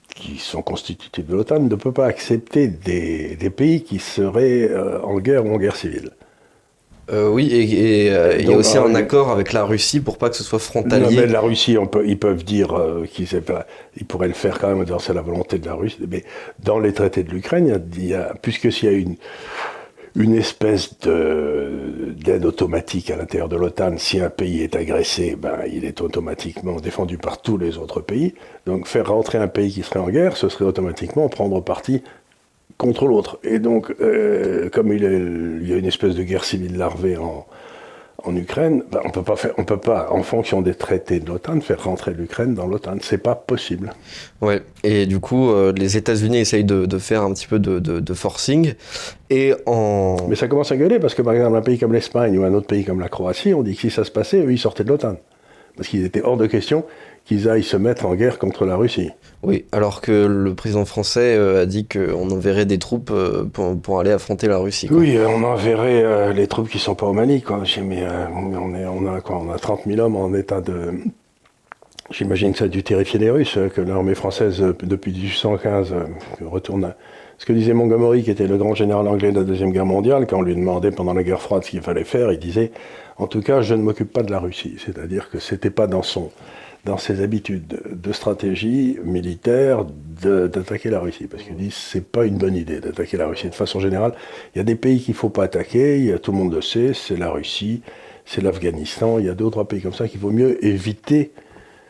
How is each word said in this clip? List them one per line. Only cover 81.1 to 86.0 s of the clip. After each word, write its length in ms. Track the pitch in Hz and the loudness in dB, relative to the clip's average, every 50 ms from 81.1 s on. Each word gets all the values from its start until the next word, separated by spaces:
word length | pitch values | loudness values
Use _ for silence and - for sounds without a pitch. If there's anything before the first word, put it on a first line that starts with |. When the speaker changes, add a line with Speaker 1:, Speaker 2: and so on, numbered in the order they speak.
| 90 | 0
Speaker 1:
la 100 | 92 90 | 0 0
guerre 180 | 90 92 - | 0 0 -2
froide 220 | - - 104 92 - | -2 -2 -2 -2 -2
ce 60 | - | -2
qu'il 120 | - 87 | -8 -8
fallait 220 | - - 87 - - | -4 -4 -4 -4 -4
faire, 280 | - - 123 123 107 | -2 0 0 2 2
il 80 | 90 80 | 0 0
disait, « 320 | 85 85 85 110 113 113 - - - - - - - - - - | -2 -2 0 0 0 0 -2 -10 -20 -20 -20 -20 -20 -14 -8 -6
En 100 | 98 - | -6 -4
tout 140 | - 110 | -4 -4
cas, 200 | 101 - 139 131 | 0 2 2 2
je 140 | 107 101 117 | 4 2 2
ne 80 | 110 107 | 2 2
m'occupe 280 | 107 107 - 110 - | 0 0 -2 -4 -2
pas 120 | - 120 113 | -2 -2 -2
de 80 | 101 | 0
la 80 | 101 92 | -2 -4
Russie. » 380 | 90 90 87 - - - - - - | -4 -6 -8 -8 -10 -12 -12 -12 -10
C'est-à-dire 440 | 104 90 82 82 85 95 101 - - | -12 -10 -10 -8 -6 -6 -6 -6 -6
que 100 | - 107 | -12 -10
c'était 320 | - - 104 95 - 104 | -8 -6 -6 -2 -2 -2
pas 160 | - - 107 98 | 0 2 0 2
dans 160 | 95 92 | 2 -2